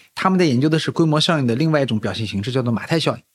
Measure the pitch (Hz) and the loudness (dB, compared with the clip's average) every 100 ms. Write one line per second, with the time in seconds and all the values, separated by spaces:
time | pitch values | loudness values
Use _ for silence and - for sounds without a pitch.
0 | _ - 190 185 170 120 156 156 - - | _ -4 0 2 2 2 2 0 0 0
1 | 160 151 151 160 123 113 160 151 127 110 | 2 2 0 0 0 0 0 0 0 -2
2 | 107 98 104 98 107 127 120 107 - 165 | -4 -6 -6 -6 -4 -2 0 -2 -2 -2
3 | 147 113 - | 0 -4 -8